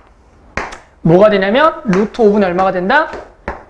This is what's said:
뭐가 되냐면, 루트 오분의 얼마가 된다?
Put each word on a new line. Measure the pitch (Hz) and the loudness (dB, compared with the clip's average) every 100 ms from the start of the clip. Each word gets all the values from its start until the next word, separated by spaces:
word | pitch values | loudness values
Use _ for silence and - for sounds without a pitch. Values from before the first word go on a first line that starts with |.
| _ _ _ _ _ - - - - _ | _ _ _ _ _ -12 -12 -14 -20 _
뭐가 | 165 175 214 | 2 4 4
되냐면, | 202 196 240 320 330 240 | 2 0 0 0 0 -2
루트 | 185 214 - | -2 -2 0
오분의 | 214 208 190 | 2 2 0
얼마가 | 175 190 | 0 -2
된다? | 180 185 285 330 - - _ - - - | -2 0 0 -2 -8 -18 _ -14 -14 -16